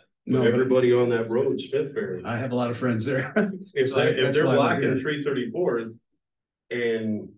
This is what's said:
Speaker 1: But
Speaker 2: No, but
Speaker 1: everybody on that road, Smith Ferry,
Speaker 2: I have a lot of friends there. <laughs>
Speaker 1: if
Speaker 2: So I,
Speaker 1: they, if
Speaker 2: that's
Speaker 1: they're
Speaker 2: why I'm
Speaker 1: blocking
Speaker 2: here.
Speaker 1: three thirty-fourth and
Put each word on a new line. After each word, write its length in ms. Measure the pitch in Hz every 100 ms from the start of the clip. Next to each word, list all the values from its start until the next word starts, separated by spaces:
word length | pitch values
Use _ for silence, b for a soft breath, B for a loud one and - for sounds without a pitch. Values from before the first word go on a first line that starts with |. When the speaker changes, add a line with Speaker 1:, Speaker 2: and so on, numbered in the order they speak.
| _ _ -
Speaker 1:
But 60 |
Speaker 2:
No, 80 | 131
but 80 | 117
Speaker 1:
everybody 460 | 127 127 127 123
on 160 | 120 120
that 200 | 117 110
road, 300 | 117 139 -
Smith 340 | - 139 -
Ferry, 280 | 110 98 90
Speaker 2:
I 140 | 101 117
have 140 | 127
a 40 | 123
lot 140 | 120
of 80 | 117
friends 260 | 127 110 98
there. 280 | 131 - 214
<laughs> 380 | 196 - -
Speaker 1:
if 160 | 143 127
Speaker 2:
So 100 | 139
I, 60 | 156
Speaker 1:
they, 60 |
if 60 | - 131
Speaker 2:
that's 100 | 143
Speaker 1:
they're 100 | 170
Speaker 2:
why 60 |
I'm 60 | -
Speaker 1:
blocking 260 | 123 135 135
Speaker 2:
here. 80 | 131
Speaker 1:
three 240 | 147 143
thirty-fourth 680 | 143 127 110 113 156 117 113 117 _ _ _ _ _ _ -
and 580 | 120 117 113 110 107 -